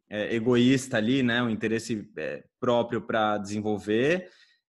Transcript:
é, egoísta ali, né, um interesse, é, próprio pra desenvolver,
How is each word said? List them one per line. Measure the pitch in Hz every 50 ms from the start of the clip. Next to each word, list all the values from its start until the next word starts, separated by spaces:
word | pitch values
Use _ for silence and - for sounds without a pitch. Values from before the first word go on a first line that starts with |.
| _ -
é, | - 107 104 73 107
egoísta | 117 110 127 123 120 120 127 135 131 131 - - 110
ali, | 107 113 131 139 127
né, | 120 117 123 123
um | 117
interesse, | 110 104 113 107 110 113 107 - 117 104 98 - -
é, | 80 76 67 73 - - _ _ -
próprio | 123 123 120 120 117 117 123 110 -
pra | - 113 110 107 107 107 104
desenvolver, | 98 98 104 107 104 107 107 98 95 104 107 113 127 147 175 185 185 - - _ _ _ _ _ _